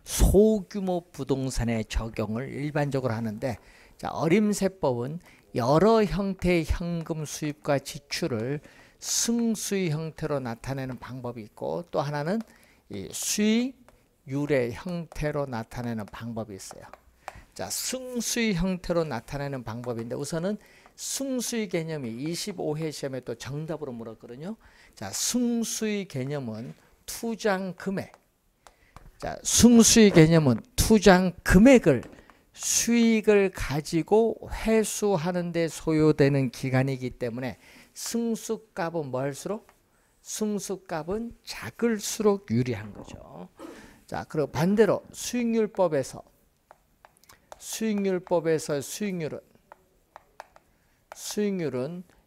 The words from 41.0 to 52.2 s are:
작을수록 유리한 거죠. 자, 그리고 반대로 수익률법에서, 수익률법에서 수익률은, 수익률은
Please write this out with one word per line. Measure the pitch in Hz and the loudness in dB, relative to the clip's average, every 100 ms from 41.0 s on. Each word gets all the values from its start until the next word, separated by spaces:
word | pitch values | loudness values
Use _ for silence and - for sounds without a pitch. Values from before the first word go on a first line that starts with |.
| 156 208 233 - | -6 -6 -6 -12
작을수록 | - - - - 233 220 - - 214 202 - | -16 -14 -12 -2 0 0 -4 0 2 2 0
유리한 | 117 127 110 107 | 0 0 -4 -8
거죠. | 95 - - - 147 185 - 320 - - - - | -14 -16 -18 -18 -18 -18 -16 -18 -18 -20 -20 -10
자, | - - | -10 -6
그리고 | 156 139 | -4 -2
반대로 | 127 165 208 208 131 - | 0 2 6 4 2 -4
수익률법에서, | - - 247 233 226 214 - 180 151 127 - - _ _ _ _ _ _ _ - _ - - _ - | -12 -6 -4 0 0 0 0 2 2 -2 -8 -18 _ _ _ _ _ _ _ -20 _ -20 -20 _ -18
수익률법에서 | - - 220 208 196 185 180 175 160 160 - 147 | -12 -4 -2 0 0 -2 0 0 2 0 0 -6
수익률은, | 123 - 208 185 151 123 - _ _ - _ _ _ - _ - - _ _ _ _ _ _ | -6 -6 -6 -4 -6 -8 -14 _ _ -20 _ _ _ -20 _ -20 -20 _ _ _ _ _ _
수익률은 | - - - 208 190 156 123 135 175 185 _ | -14 -8 -2 -2 -2 -2 -4 -4 -8 -14 _